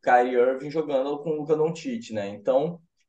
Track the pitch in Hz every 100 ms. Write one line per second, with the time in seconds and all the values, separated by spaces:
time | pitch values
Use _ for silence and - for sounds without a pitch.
0 | 131 123 127 123 127 131 147 160 147 131
1 | 143 143 165 151 143 156 160 170 135 113
2 | - 107 98 104 131 131 165 170 _ _